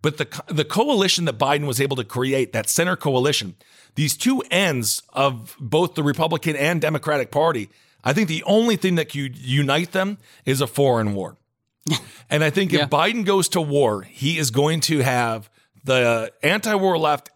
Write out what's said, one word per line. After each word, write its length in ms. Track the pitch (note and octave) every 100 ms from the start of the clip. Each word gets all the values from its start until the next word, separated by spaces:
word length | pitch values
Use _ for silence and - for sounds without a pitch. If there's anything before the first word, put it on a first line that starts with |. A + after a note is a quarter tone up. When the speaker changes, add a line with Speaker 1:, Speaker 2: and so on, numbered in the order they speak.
Speaker 1:
But 160 | D3+ D3+
the 80 |
co-, 300 | C#3 - -
the 100 | D3+
coalition 600 | D3+ F#3+ C#4 B3 F#3+ - E3
that 100 | A2
Biden 300 | C#3 D3 C#3+
was 160 | A#2+
able 140 | C3+ C3+
to 80 |
create, 500 | A2+ B2 C3 C3+ B2+
that 160 | A#2 G#2+
center 260 | - F3 F3+
coalition, 600 | D3+ B2+ C3 C#3 G#2 E2+ _ - -
these 220 | - D3 -
two 260 | B3 C4+ -
ends 520 | F3 G3 C3 G#2+ - -
of 420 | - C#3 B2 A2+ -
both 360 | B2 D3+ F3 -
the 60 |
Republican 540 | D3 C#3+ D#3+ E3+ - D3+
and 240 | C#3+ E3+
Democratic 500 | D3+ D#3 D#3 D3 B2
Party, 380 | D3 D#3+ C#3 G2 _ _ _
I 80 | -
think 160 | D3 G3+
the 160 | D#3+
only 320 | E3 G#3 A#3 G#3
thing 180 | F#3+
that 160 | F3 D#3
could 260 | C#3+ C#3 B2+
unite 540 | B2+ C3+ C#3 C#3+ F3
them 280 | F#3+ F#3+ G#3 _ -
is 160 | - C3+
a 80 | C3+
foreign 460 | - C#3 A#2+ G#2+
war. 220 | G2+ F#2 - _ _ _ _ -
Speaker 2:
<laughs> 100 | D3+ - - -
Speaker 1:
And 140 | D3+
I 60 | D#3
think 220 | E3 F#3+
if 80 | D3+
Speaker 2:
Yeah. 60 | D3
Speaker 1:
Biden 380 | D3 F3 A#3
goes 240 | G3 G3 F3
to 100 | F3+
war, 420 | D3+ C#3+ C3 G#2
he 360 | F#2 - C3+ E3
is 120 | C#3+
going 300 | A#2 D3 E3
to 180 | - D3+
have 500 | C3 B2 A#2+ A2+ G#2 _ _ _
the 500 | C3+ B2+ A#2+ A#2 A2+ _
anti-war 560 | D3 G3+ A3 G#3 F#3+ E3+
left 320 | D#3 D3 -